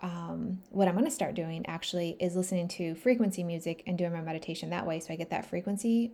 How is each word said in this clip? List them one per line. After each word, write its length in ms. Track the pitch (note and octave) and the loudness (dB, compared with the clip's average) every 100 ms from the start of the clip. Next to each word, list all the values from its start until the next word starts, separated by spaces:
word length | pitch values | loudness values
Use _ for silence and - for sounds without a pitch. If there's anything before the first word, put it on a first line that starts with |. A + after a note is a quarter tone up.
um, 600 | F3+ F3 E3+ E3 E3 F#3 - | -8 -6 -6 -6 -4 -6 -4
what 180 | G3 F#3+ | 4 4
I'm 60 | F3+ | 6
gonna 140 | D4 | 4
start 240 | - F3+ | 2 -2
doing 300 | - E3 E3 - | 0 -2 -4 -4
actually 500 | E3 - F3+ E3+ E3+ | -6 -4 -2 -2 0
is 160 | F3+ | 0
listening 340 | F3 F#3 F#3 F3 | 2 0 0 -2
to 280 | - E3+ E3 | -2 -4 0
frequency 480 | B3 B3 G#3+ F#3 | 4 6 4 2
music 380 | F3 E3+ E3+ E3 - | -2 -2 -4 -4 -2
and 100 | F3 | 0
doing 160 | F3 | 0
my 80 | E3+ | 0
meditation 500 | D#3+ D#3+ D#3+ E3 D#3+ | -2 -4 -4 -6 -4
that 140 | F3 | -2
way. 140 | - D#3+ | -2 -4
So 140 | - | -4
I 40 | E3 | -6
get 140 | E3 | -2
that 160 | D#3 - | -4 -2
frequency 640 | F3 F#3 G3+ A#3 A#3 A#3 | -4 -2 0 4 4 2